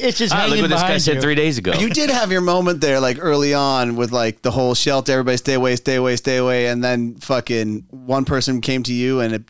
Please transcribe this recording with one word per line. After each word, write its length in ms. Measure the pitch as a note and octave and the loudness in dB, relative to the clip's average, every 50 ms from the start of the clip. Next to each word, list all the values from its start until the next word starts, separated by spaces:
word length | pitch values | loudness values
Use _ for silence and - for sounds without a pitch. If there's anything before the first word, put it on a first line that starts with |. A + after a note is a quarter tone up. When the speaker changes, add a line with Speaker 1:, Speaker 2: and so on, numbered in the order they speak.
Speaker 1:
It's 160 | C4 B3 - | -2 -2 0
just 160 | - A#3 G3+ | 0 0 0
Speaker 2:
"Ah, 60 | F3+ G#3 | 0 0
look 60 | G3+ G#3+ | 0 0
Speaker 1:
hanging 120 | A3 G#3+ | 2 2
Speaker 2:
what 80 | G#3 D#3+ | 2 2
this 100 | E3 E3 | 2 2
guy 60 | F3+ | 2
Speaker 1:
behind 160 | F#3 D#3 - | 2 0 2
Speaker 2:
said 120 | D#3 D#3 D3 | 2 2 0
Speaker 1:
you. 40 | C3 | 2
Speaker 2:
three 140 | C3 D3 D3 | 2 0 2
days 240 | D3 D3+ D#3+ C#3 A#2 | 2 2 0 0 -2
ago." 140 | F2+ F#2 F2 | -2 0 0
Speaker 3:
You 160 | D#3 G#3 A3+ | 0 0 0
did 180 | - D4+ D4+ C#4+ | 0 0 0 0
have 200 | B3+ B3 A3 F#3 | 0 0 0 0
your 80 | F#3 F#3 | 0 2
moment 380 | F3+ F3 F3 F3+ F3+ F3 F3 C#3+ | 2 2 2 2 2 0 0 0
there, 200 | D#3 C#3+ C3+ C3+ | 0 2 2 2
like, 180 | C3 B2+ B2 C#3 | 2 0 0 0
early 320 | F3 D#3+ D3 C#3+ C#3+ C#3+ C#3+ | 0 0 2 2 2 2 2
on 420 | C#3+ C#3 C#3 C3+ B2+ B2 A#2+ A#2 | 2 2 2 2 2 0 0 0
with, 160 | A#2 A#2+ A2+ | -2 -2 0
like, 280 | B2 A#2+ A#2 A2 - - | 0 0 0 -2 -2 -4
the 100 | - B2 | -4 -2
whole 220 | A2+ C3+ B2+ B2 B2 | 0 0 2 2 2
shelter, 360 | - - D3 C#3 C3+ B2+ C#3 | 0 2 2 0 0 2 2
everybody 240 | C3 C3 B2+ B2+ B2 | 0 0 2 0 0
stay 180 | B2 - C#3+ C3+ | 0 0 0 0
away, 200 | B2+ B2+ B2+ B2 | 2 2 2 0
stay 200 | A#2+ - C#3+ C3 | 0 0 0 0
away, 180 | B2+ B2+ B2+ B2 | 0 0 0 0
stay 200 | A#2 - C3+ C3 B2+ | -2 -2 0 0 0
away, 300 | B2+ B2+ B2+ B2 A#2+ A#2+ | 2 2 0 0 0 0
and 140 | A#2+ A#2+ | -2 -2
then 340 | B2 B2 B2 A#2+ A#2+ A#2 A2+ | 0 0 0 0 -2 -4 -6
fucking 720 | - - - C3+ A#2+ - - A#2+ A2+ A2 G#2+ G#2+ - - - | -8 -6 -2 -2 -2 -2 -2 -2 -2 -2 -2 -4 -6 -8 -14
one 340 | - C3 B2+ B2 C3 C3+ C3 | -18 -12 -6 -2 -2 -2 0
person 360 | - D3 C3 - C3+ C3 B2 | 0 -2 -2 0 -2 -2 -2
came 240 | A#2 C#3 C3 C3 A#2 | -2 -2 -2 -2 -2
to 80 | B2 | -4
you 260 | B2 A#2+ B2 C3 C3 C3 | -4 -2 -2 -2 0 0
and 140 | A#2+ A2+ A2+ | -2 -2 -4
it, 80 | G#2+ A2+ - | -6 -6 -6